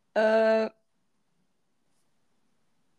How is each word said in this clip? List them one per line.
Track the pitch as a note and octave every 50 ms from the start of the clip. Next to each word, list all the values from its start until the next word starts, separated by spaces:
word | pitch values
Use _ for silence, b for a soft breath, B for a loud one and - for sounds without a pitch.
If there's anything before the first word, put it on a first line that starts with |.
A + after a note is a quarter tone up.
| _ _ _
Eh, | G#3 A3 G#3+ A3 A3 A3 A3 A3 A3 A3 A3 - _ _ _ _ _ _ _ _ _ _ _ _ _ _ _ _ _ _ _ _ _ _ _ _ _ _ _ _ _ _ _ _ _ _ _ _ _ _ _ _ _ _ _ _